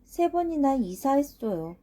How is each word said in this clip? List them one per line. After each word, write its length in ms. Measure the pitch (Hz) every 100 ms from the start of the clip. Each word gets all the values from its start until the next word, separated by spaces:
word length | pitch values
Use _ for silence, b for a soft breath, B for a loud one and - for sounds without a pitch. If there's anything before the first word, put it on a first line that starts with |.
세 260 | - - 349
번이나 460 | 339 339 311 277 269
이사했어요. 1000 | 190 185 269 277 285 - 226 175 165 175